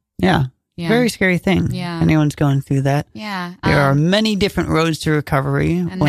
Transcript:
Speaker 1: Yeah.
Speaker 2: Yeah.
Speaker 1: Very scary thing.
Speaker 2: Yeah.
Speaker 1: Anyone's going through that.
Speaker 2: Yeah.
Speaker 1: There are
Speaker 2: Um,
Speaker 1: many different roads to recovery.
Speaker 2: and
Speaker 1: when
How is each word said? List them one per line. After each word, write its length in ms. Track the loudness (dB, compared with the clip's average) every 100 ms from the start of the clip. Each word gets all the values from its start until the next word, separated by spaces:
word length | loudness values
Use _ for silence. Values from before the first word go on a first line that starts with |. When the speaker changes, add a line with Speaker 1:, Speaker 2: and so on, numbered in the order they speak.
| _ -4
Speaker 1:
Yeah. 260 | 0 2 -2 -6 _ -8
Speaker 2:
Yeah. 120 | 0
Speaker 1:
Very 200 | 2 0
scary 300 | 0 0 0
thing. 340 | 0 0 0
Speaker 2:
Yeah. 240 | -4 -6 0
Speaker 1:
Anyone's 360 | 2 4 2 0
going 240 | 0 0
through 220 | 0 -2
that. 260 | 0 -2 -4
Speaker 2:
Yeah. 420 | -10 -10 -10 -10 -6
Speaker 1:
There 160 | 0 2
are 100 | 2
Speaker 2:
Um, 200 | 2 2
Speaker 1:
many 260 | 2 0 0
different 320 | 0 -2 0
roads 320 | 0 0 0
to 100 | 0
recovery. 680 | -2 0 -2 0 0 0 0
Speaker 2:
and 100 | -2
Speaker 1:
when 100 | 0